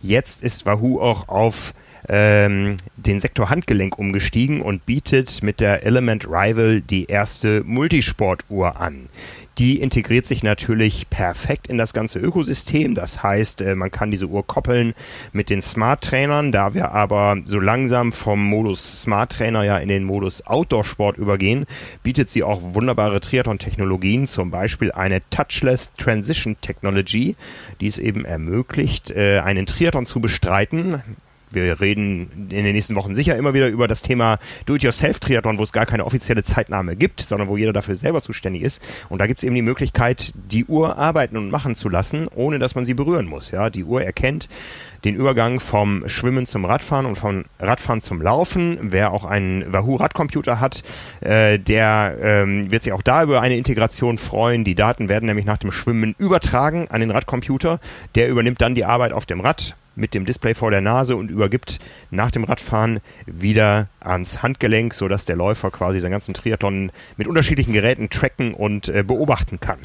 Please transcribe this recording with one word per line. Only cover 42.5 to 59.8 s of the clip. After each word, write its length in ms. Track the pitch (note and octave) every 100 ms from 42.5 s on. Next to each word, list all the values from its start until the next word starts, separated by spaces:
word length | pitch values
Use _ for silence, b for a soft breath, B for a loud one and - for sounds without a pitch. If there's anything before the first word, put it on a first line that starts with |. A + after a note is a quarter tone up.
| D3
dass 160 | B2+
man 100 | B2+
sie 100 | B2
berühren 320 | B2 C#3+ E3+ F#2
muss. 260 | C#2+ -
Ja, 180 | F2+ G#2+
die 140 | F#2+
Uhr 180 | D#2+ B2
erkennt 460 | F#2 - C3 D3+ - B B B B B
den 100 | G#2
Übergang 460 | G2 C3+ B2 A2+ B2+
vom 480 | - G#2+ G#2 G2+ -
Schwimmen 400 | - B2 C3 B2+
zum 160 | A2
Radfahren 420 | F#2 B2 - C#3+ C3
und 120 | G2+
vom 260 | G#2+ G2 - _
Radfahren 420 | F#2+ B2 - A2+
zum 180 | - F2+
Laufen. 580 | D#2+ B2+ F3 F#3 E3+ E3+
Wer 320 | G#2+ F#2 G#2
auch 120 | G2
einen 480 | F#2 G2+ F#2+ F#2 F2
Wahoo-Radcomputer 840 | F#2 A2 C3+ G3+ - D#3 D3+ - A#2
hat, 240 | C3 - - B B B
äh, 400 | - A2 G#2+ G#2
der, 560 | F#2+ A2 A2 G#2+ G#2 A#1+
ähm, 520 | F#2+ G#2 G2 G2 G2
wird 100 | A2+
sich 100 | -
auch 100 | F#2+
da 200 | A2 D3
über 200 | D#3+ C3+
eine 140 | B2 B2
Integration 600 | B2 A2+ A2+ - B2 A2+
freuen. 460 | - G#2 A#2 A#2+
Die 100 | G#2
Daten 340 | F2+ G#2 B2 G#2
werden 180 | G2+ A2+
nämlich 200 | G#2 G2+
nach 120 | G#2+
dem 120 | G2+
Schwimmen 460 | - - A#2 A2 G#2
übertragen 720 | G3 F3 - B2 C#3+ E3 E3
an 100 | A2+
den 120 | A2+
Radcomputer. 680 | G#2+ - B2+ - C3+ E3 E3 B B B -
Der 120 | A#2+
übernimmt 320 | B2 A#2 B2+
dann 140 | A#2+
die 120 | B2 G2
Arbeit 260 | A#2+ B2+
auf 120 | -
dem 160 | - F2
Rad 360 | G#2+ D#3 - -